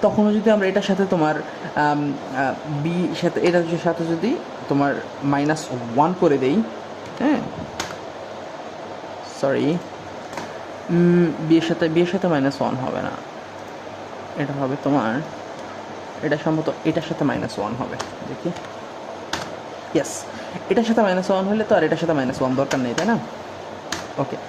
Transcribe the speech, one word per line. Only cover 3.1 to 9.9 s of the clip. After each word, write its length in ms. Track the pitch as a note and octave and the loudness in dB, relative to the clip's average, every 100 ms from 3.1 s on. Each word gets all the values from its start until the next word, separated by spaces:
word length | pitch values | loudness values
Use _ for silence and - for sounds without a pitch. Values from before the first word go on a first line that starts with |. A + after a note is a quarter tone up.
| D#3+ | 2
সাথে, 200 | F3 - | 0 4
এটার 220 | F3+ F3 E3 E3+ | 4 4 2 0
সাথে 220 | F3 E3+ E3 | 0 0 0
যদি 300 | E3 F#3+ D#4+ - - - | 0 0 0 -4 -10 0
তোমার 260 | C#3 C#3+ B2 - - | 2 4 0 -4 -4
মাইনাস 420 | C#3+ C#3 C#3+ D#3 - B2+ A#2 A#2 | 0 2 2 0 -2 -6 -2 4
ওয়ান 180 | D#3 F3+ | 4 6
করে 180 | F3 C#3 | 4 6
দেই, 240 | B2+ E3+ A3 - - - - - | 4 4 2 -4 -12 -12 -12 -2
হ্যাঁ? 180 | C4+ D4 - - - - - - - - - - - - - - - - - - - - | 2 2 0 -8 -10 -8 -8 -8 -10 -12 -12 -12 -12 -12 -12 -12 -12 -12 -12 -12 -12 -2
সরি, 380 | C#3 B2+ C3 E3+ - | 0 2 2 2 -2